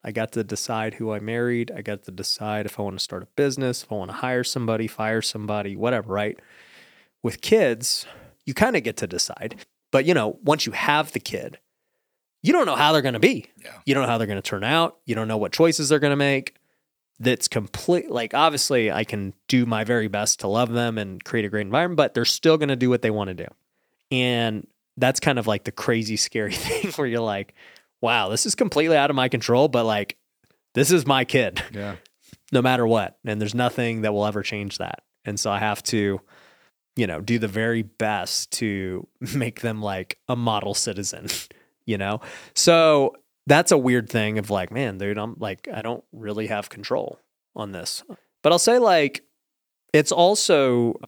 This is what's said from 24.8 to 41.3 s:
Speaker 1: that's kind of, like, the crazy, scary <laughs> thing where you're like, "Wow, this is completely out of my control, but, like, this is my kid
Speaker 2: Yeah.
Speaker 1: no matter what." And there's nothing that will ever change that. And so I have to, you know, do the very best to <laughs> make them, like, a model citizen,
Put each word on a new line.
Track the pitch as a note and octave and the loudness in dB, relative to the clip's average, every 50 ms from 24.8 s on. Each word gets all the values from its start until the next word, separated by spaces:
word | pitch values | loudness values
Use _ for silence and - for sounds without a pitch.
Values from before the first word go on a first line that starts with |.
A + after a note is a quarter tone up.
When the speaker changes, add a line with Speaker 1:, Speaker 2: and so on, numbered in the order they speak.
| _ _ _ - | _ _ _ 0
Speaker 1:
that's | B2 B2+ C3 - | 2 2 2 2
kind | - D#3 C3+ B2 | 0 0 0 2
of, | G#2+ | 0
like, | A2 G#2+ A2 _ | 0 -2 -2 _
the | - | -8
crazy, | - - - - A#2+ A2+ A2 G#2 A2 | -10 -4 -2 0 0 0 0 -2 -2
scary | G#2 - - - A#2 G#2+ G2+ | -2 -2 -2 -2 -4 -4 -2
<laughs> | - | -4
thing | - - - A#4 - G#4 F#3+ | -6 -4 -4 -4 -4 -4 -4
where | - - D3 | -4 -4 -4
you're | B2 A#2 A#2 | -2 -2 -2
like, | A#2 A2 G2+ G2 G2+ - _ _ - - - - _ _ _ _ | -2 -2 -4 -4 -6 -10 _ _ -20 -20 -20 -20 _ _ _ _
"Wow, | - A2+ A#2+ A#2 G2+ F#2+ | 0 2 2 2 2 0
this | A2 A2+ - | 0 -2 -2
is | A3 - | -2 0
completely | - B3+ G3 - D3 D#3 D#3+ D#3+ | 0 0 2 2 2 4 6 6
out | D3 C#3 C#3+ | 4 4 4
of | C#3+ | 2
my | C3+ B2+ B2+ | 2 0 0
control, | - B2 - - A#2 B2 C#3+ D#3 | 0 -2 2 2 4 4 4 4
but, | B2 A#2+ A#2 | 4 2 2
like, | A2+ G#2+ G#2 G2+ - - _ _ _ _ _ _ _ _ _ _ _ _ | 2 0 0 -2 -6 -10 _ _ _ _ _ _ _ _ _ _ _ _
this | A#2+ C3 - | 2 4 4
is | F#3 E3+ B2+ | 4 2 4
my | C3+ C#3 C3 B2 | 2 2 2 2
kid | - - C3+ A#2 F#2+ E2+ - - - | 2 2 2 2 2 -2 -6 -10 -8
Speaker 2:
Yeah. | - G2+ G2+ G2+ F#2+ F2 _ - _ _ _ - - _ _ _ | -8 -8 -8 -8 -10 -12 _ -20 _ _ _ -20 -20 _ _ _
Speaker 1:
no | - B2+ | 0 2
matter | B2 B2+ C3 B2 A#2+ | 4 4 4 4 4
what." | A2+ A2+ A2 G2 - _ _ _ | 4 4 2 2 -2 _ _ _
And | A#2+ G#2+ G#2+ | -6 -4 -2
there's | G#2+ G#2+ G#2+ | -4 -2 0
nothing | A#2+ B2 B2 - - A#2+ A#2 A2+ A2+ | 0 0 0 0 0 -2 -2 -2 -2
that | G#2+ G#2+ | -2 -2
will | G#2 G#2 G#2 | 0 0 0
ever | G#2+ G2+ G#2 | 0 -2 -4
change | F#2+ - A2 G#2 G2+ G2 - - | -6 -6 -6 -6 -8 -8 -8 -8
that. | F2+ - - - _ _ _ _ _ | -8 -10 -10 -12 _ _ _ _ _
And | G#2+ G#2 G2 | -8 -6 -4
so | - A2 | -2 -2
I | G2+ G2+ | 0 0
have | G#2+ G#2+ G#2 - - | 0 0 -2 -2 -4
to, | - - A2 G2+ G2+ G2 F#2+ _ _ - - _ _ _ _ _ _ _ _ _ _ _ | -2 0 0 2 0 -2 -4 _ _ -20 -20 _ _ _ _ _ _ _ _ _ _ _
you | - A#2 | -2 -2
know, | F#2 E2 D2+ | -2 -2 -6
do | - A2 A#2 A#2 | -2 -2 0 0
the | A2+ G#2 | 0 -2
very | F#2+ A2 A2+ A#2 A#2 A#2 | -2 -2 0 0 0 0
best | G#2+ G#2 _ _ A2 G#2+ G#2+ G2 F2 - - - - _ | -2 -4 _ _ -2 -2 -2 -2 -4 -4 -4 -6 -4 _
to | - - A#2 G#2+ G2+ G2 F#2+ F#2 F#2 F2+ - _ _ _ | -6 -4 -2 -2 -2 -4 -4 -6 -6 -8 -10 _ _ _
<laughs> | B2+ G#2 G2+ | -12 -6 -4
make | C#3 A#2+ A#2+ A2+ - | -4 -4 -4 -6 -6
them, | - A#2 A2 G#2+ | -6 -6 -6 -4
like, | G#2+ G2+ G2 F#2+ F#2 _ - _ _ - | -6 -6 -6 -6 -8 _ -14 _ _ -4
a | B2+ | -4
model | B2 A#2 A#2 G#2+ G#2 G2 G2+ G2 | 0 0 0 0 0 -2 -2 -2
citizen, | - - A#2 G2 F#2+ G2 F#2+ - E2 E2 - | -2 -2 -4 -4 -6 -6 -8 -8 -10 -6 -6